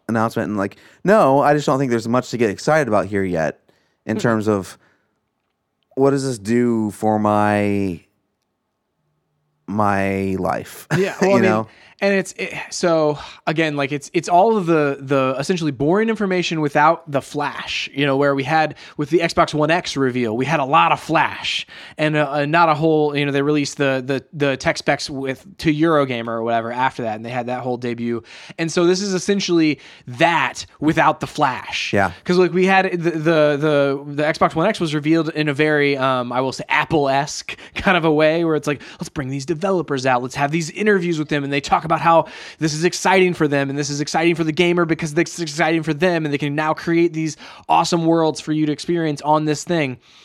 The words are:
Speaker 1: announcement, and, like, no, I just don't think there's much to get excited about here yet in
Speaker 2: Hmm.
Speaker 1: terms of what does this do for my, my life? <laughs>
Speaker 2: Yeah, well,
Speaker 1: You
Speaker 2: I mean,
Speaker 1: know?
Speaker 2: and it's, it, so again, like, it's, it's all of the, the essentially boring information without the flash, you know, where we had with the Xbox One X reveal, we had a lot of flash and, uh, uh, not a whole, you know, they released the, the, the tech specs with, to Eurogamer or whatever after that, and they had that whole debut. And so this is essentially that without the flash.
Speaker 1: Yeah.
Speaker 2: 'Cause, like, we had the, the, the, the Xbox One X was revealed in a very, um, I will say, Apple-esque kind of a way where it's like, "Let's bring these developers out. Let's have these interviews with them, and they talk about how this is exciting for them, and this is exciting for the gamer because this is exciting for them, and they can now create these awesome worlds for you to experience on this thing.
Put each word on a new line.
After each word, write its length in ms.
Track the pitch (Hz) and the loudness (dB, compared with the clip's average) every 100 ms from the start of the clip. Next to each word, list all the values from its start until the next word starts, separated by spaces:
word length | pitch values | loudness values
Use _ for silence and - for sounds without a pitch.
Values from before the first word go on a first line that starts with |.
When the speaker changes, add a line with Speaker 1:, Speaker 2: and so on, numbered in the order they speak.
| - | -4
Speaker 1:
announcement, 400 | 113 113 117 95 | -2 0 -2 -4
and, 100 | 104 | -2
like, 200 | 101 - - _ | -4 -6 -20 _
no, 360 | 175 214 151 139 | 2 4 6 4
I 120 | 139 | 4
just 120 | 151 139 | 2 2
don't 120 | 135 | 0
think 120 | 139 | 0
there's 160 | 117 113 | 0 0
much 240 | 123 123 | -2 -2
to 60 | 123 | 0
get 120 | 117 | 0
excited 380 | 95 - 156 135 | 0 0 2 2
about 180 | 104 92 | 0 0
here 160 | 101 95 | -2 -2
yet 340 | 85 76 - _ _ _ _ - | 0 -2 -4 _ _ _ _ -6
in 100 | 110 | -2
Speaker 2:
Hmm. 60 | |
Speaker 1:
terms 260 | 123 110 107 | 0 0 2
of 300 | 104 87 - _ _ _ _ _ _ _ _ _ _ _ - | 0 -2 -14 _ _ _ _ _ _ _ _ _ _ _ 2
what 160 | 135 | 2
does 120 | 139 135 | 2 -2
this 140 | 117 | -4
do 520 | 98 120 120 117 107 | 0 2 2 2 -2
for 280 | 95 110 107 | -2 0 2
my, 800 | 107 104 104 104 101 101 98 80 _ _ _ _ _ _ _ _ _ _ _ _ _ _ _ _ - | 2 2 2 2 0 -2 -2 -6 _ _ _ _ _ _ _ _ _ _ _ _ _ _ _ _ -8
my 680 | 101 104 98 98 98 98 95 | 0 2 2 0 -2 -2 -2
life? 480 | 87 62 - - - | -2 -4 -8 -16 -4
<laughs> 60 | 160 | -2
Speaker 2:
Yeah, 180 | 190 135 | -2 0
well, 100 | 190 | 2
Speaker 1:
You 40 | 196 | 4
Speaker 2:
I 40 | |
mean, 80 | 113 | 4
Speaker 1:
know? 160 | 110 110 - - - | 2 -2 -12 -20 -4
Speaker 2:
and 140 | 202 | 0
it's, 180 | 196 180 | 0 -2
it, 200 | - 185 - - | -8 -10 -10 -12
so 480 | - 180 160 151 147 - - - | -4 0 2 2 0 -6 -10 -4
again, 280 | 160 160 147 | -2 0 -2
like, 160 | 139 | -4
it's, 180 | 147 - | -4 -4
it's 160 | 175 156 | -4 2
all 260 | 175 208 220 | 4 4 2
of 100 | 170 | 2
the, 300 | 160 147 139 | 2 2 -2
the 360 | 135 139 131 131 | -2 0 2 -2
essentially 320 | 139 180 160 | -2 -2 -2
boring 380 | 127 143 190 226 | -2 0 2 0
information 520 | 220 202 185 170 160 | -2 -2 -2 -2 -2
without 480 | 151 147 151 165 - | 0 4 4 2 -2
the 120 | 139 | -4
flash, 640 | - 143 143 123 - - - | -4 -6 -6 -6 -8 -8 -8
you 120 | 135 143 | -2 0
know, 120 | 135 | 2
where 160 | 143 139 | 2 0
we 80 | |
had 320 | 135 160 156 143 - - | 0 0 0 -4 -14 -8
with 120 | 147 | 0
the 100 | 160 | 2
Xbox 340 | 165 - 160 | 2 2 0
One 160 | 147 151 | 2 2
X 260 | 147 - 139 | 0 -2 0
reveal, 380 | 135 123 117 110 | 0 0 -2 0
we 80 | 131 | 0
had 140 | 156 | 0
a 60 | 135 | 2
lot 260 | 160 170 | 4 4
of 80 | 151 | 2
flash 680 | - 156 123 92 - - - - - - | 0 0 0 -2 -8 -8 -8 -16 -16 -4
and, 180 | 151 151 | 0 0
uh, 140 | 147 | 0
uh, 140 | 147 143 | -2 0
not 240 | 165 165 | 4 4
a 60 | 147 | 4
whole, 400 | 160 156 151 143 | 4 4 2 0
you 80 | 143 | 0
know, 60 | |
they 100 | 139 | 0
released 360 | 143 151 143 - | 2 0 -2 -2
the, 260 | 139 135 127 | 0 0 -2
the, 180 | 135 - | -4 -4
the 240 | 160 143 131 | -2 -2 0
tech 200 | 170 - | -2 -2
specs 320 | - 143 - | 0 -2 -2
with, 360 | 139 135 131 - - | -8 -8 -8 -12 -8
to 160 | 160 | -2
Eurogamer 540 | 151 165 156 135 120 117 | 0 2 2 2 -2 -4
or 140 | 113 | -4
whatever 280 | 113 117 113 | -2 -2 -2
after 300 | 120 131 - | -2 -2 -2
that, 120 | 117 107 | -6 -6
and 100 | 113 | -8
they 60 | |
had 160 | 127 120 | -8 -6
that 140 | 123 | -6
whole 160 | 127 120 | -4 -4
debut. 440 | 123 117 120 117 - - - - | -4 -4 -4 -6 -8 -20 -16 -8
And 120 | 165 | -4
so 140 | 165 175 | 2 2
this 160 | 185 | 2
is 120 | 202 185 | 0 -4
essentially 640 | 180 202 185 170 156 143 - - - | -2 -2 0 2 2 0 -8 -20 -12
that 580 | 120 165 165 131 - - - | 0 2 2 -2 -4 -16 -4
without 400 | 147 160 147 151 | 0 4 4 2
the 80 | - | -4
flash. 640 | - 143 120 - - - | 0 0 0 -8 -8 -2
Speaker 1:
Yeah. 180 | 104 95 90 - | 0 0 -2 -2
Speaker 2:
'Cause, 120 | 180 | 2
like, 160 | 180 | 2
we 120 | 170 185 | 4 4
had 240 | 190 190 | 4 2
the, 200 | 175 165 | 0 -2
the, 460 | 165 156 160 151 147 | 0 2 4 4 2
the, 460 | 156 147 139 139 147 | 2 2 2 -2 -6
the 180 | 143 | -4
Xbox 300 | 151 156 185 160 | -2 2 0 2
One 120 | 175 | -2
X 120 | 214 | 0
was 140 | 165 151 | -2 -2
revealed 340 | 147 165 156 | 0 0 0
in 200 | 151 151 | -2 -2
a 40 | |
very, 440 | 135 151 151 143 139 | 0 2 2 2 2
um, 340 | 131 127 120 | 0 0 -2
I 100 | 123 | -2
will 100 | 131 | -4
say, 100 | - - | -4 -4
Apple-esque 880 | 147 147 160 139 135 147 - - - - - | -2 0 0 2 0 -2 -6 -12 -14 -14 -6
kind 220 | - 180 | 0 2
of 80 | 160 | 2
a 60 | |
way 320 | 151 156 165 170 | 4 4 2 0
where 100 | 151 | -2
it's 120 | 147 | -2
like, 140 | 139 - | -6 -8
"Let's 160 | - 165 | -14 -12
bring 200 | - 131 | -8 -6
these 160 | 139 135 | -6 -6
developers 580 | 160 190 190 151 139 131 | -4 -2 -2 -2 -2 0
out. 160 | 123 | 0
Let's 140 | 127 143 | -2 -2
have 160 | 143 | -2
these 180 | 165 156 | 0 -4
interviews 460 | - 214 196 175 160 | -2 2 2 2 -2
with 120 | 151 | -2
them, 140 | 151 | -2
and 80 | 139 | -2
they 80 | 143 | -4
talk 240 | - 185 160 | 0 0 0
about 140 | 160 | 0
how 240 | 160 165 151 - - - | 4 4 4 -4 -18 -4
this 140 | 156 | -4
is 100 | 151 | 0
exciting 500 | 170 - 190 190 185 | -2 0 2 4 4
for 140 | 170 156 | 2 0
them, 220 | 143 139 | 0 -2
and 100 | 139 | -4
this 100 | 139 | -6
is 120 | 143 | -4
exciting 340 | 147 165 170 165 | -4 0 0 0
for 80 | |
the 80 | 160 | -2
gamer 320 | 156 175 175 165 | 0 2 2 0
because 280 | 160 165 | -2 -2
this 220 | 147 160 - | -2 -2 -4
is 40 | |
exciting 440 | 165 147 160 165 | -8 -2 0 0
for 100 | 156 | -2
them, 320 | 151 180 170 156 | 0 0 0 -2
and 80 | |
they 40 | 139 | -2
can 160 | 147 | -2
now 200 | 147 156 | -2 -2
create 400 | 156 - 170 170 | -2 0 2 2
these 240 | 156 160 147 - - - | 0 -6 -6 -16 -12 0
awesome 360 | 160 165 175 160 | 2 2 0 2
worlds 360 | 165 156 139 | 2 2 -2
for 100 | - | -4
you 140 | 156 151 | -2 -2
to 60 | |
experience 480 | 147 - 170 160 147 | -2 -2 -2 -2 -4
on 240 | 147 156 151 | 0 0 0
this 180 | 147 | -2
thing. 340 | - 170 139 123 _ - | -2 -2 -2 -6 _ -20